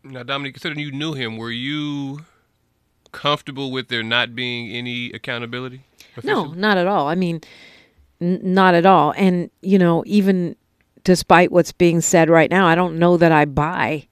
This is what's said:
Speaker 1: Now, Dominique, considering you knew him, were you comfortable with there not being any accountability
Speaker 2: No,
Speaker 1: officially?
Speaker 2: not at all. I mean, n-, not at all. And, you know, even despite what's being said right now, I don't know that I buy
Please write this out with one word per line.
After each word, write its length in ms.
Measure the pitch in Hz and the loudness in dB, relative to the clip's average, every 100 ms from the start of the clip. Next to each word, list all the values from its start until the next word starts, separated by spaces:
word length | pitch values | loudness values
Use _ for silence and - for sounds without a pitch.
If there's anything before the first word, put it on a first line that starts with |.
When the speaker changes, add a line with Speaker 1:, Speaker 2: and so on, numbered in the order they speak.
Speaker 1:
Now, 200 | 139 127 | -20 -16
Dominique, 320 | 120 139 139 123 | -8 -8 -8 -10
considering 240 | 175 147 | -10 -8
you 120 | 147 | -8
knew 220 | 135 156 | -8 -8
him, 240 | 143 120 110 | -6 -8 -8
were 140 | 113 | -8
you 720 | 117 131 151 147 143 139 143 160 _ _ _ _ _ _ _ _ | -8 -8 -8 -8 -8 -10 -12 -18 _ _ _ _ _ _ _ _
comfortable 600 | - 143 147 - 135 139 | -8 -4 -4 -6 -10 -8
with 160 | 131 127 | -8 -6
there 140 | 120 | -6
not 320 | 113 120 120 117 | -2 -2 -2 -6
being 360 | 123 120 120 | -8 -8 -10
any 400 | 117 123 120 120 | -10 -8 -8 -10
accountability 720 | 113 - 120 120 120 127 131 _ _ - - | -12 -10 -8 -8 -10 -12 -14 _ _ -20 -12
Speaker 2:
No, 180 | 220 392 | -4 -4
Speaker 1:
officially? 160 | 156 165 | -4 -4
Speaker 2:
not 180 | 214 196 | -2 0
at 100 | 175 | 0
all. 200 | 202 143 | 0 -2
I 80 | 175 | -2
mean, 260 | 180 165 - - - _ _ _ _ _ | -2 -4 -10 -20 -20 _ _ _ _ _
n-, 180 | 175 185 | -4 -2
not 300 | 190 185 185 170 | 0 2 4 4
at 100 | 180 | 6
all. 260 | 185 147 - | 6 4 2
And, 320 | 190 180 170 _ | 0 0 -4 _
you 160 | 190 190 | 0 4
know, 240 | 175 165 - | 4 2 0
even 500 | 208 190 190 175 - _ _ _ _ | 0 2 0 -2 -8 _ _ _ _
despite 480 | - 180 - 170 180 | 0 2 6 6 6
what's 200 | 175 165 | 2 0
being 300 | - 175 165 | 2 2 2
said 280 | - 175 160 | 2 4 4
right 200 | 165 156 | 4 4
now, 180 | 180 185 | 2 2
I 80 | 165 | 2
don't 240 | 180 160 | 0 0
know 180 | 175 175 | 2 4
that 140 | 170 | 4
I 140 | 160 147 | 4 2
buy 600 | 139 147 180 120 151 - | 0 -4 -2 -4 -6 -10